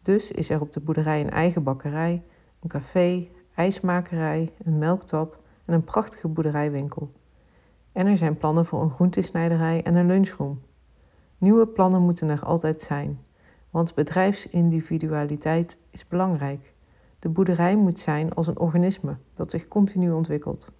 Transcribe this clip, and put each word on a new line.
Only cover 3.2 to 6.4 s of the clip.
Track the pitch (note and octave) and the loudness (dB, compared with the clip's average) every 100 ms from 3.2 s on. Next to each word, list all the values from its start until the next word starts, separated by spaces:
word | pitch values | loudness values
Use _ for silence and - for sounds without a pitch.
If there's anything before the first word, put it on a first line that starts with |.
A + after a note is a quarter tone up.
| F3 - _ | -6 -18 _
ijsmakerij, | - F3+ G3 F#3 F3+ F3 E3 D#3 D#3 E3 - | -2 0 0 0 0 -2 -2 -2 -2 -4 -6
een | E3 D3+ | -2 0
melktap | D#3 F#3 - D#3 D#3+ - _ _ | 2 0 -2 -4 -4 -8 _ _
en | - | 0
een | E3+ | 0
prachtige | D#3+ G#3+ G#3+ - E3 | 2 -2 -2 -8 -6
boerderijwinkel. | D#3+ | -2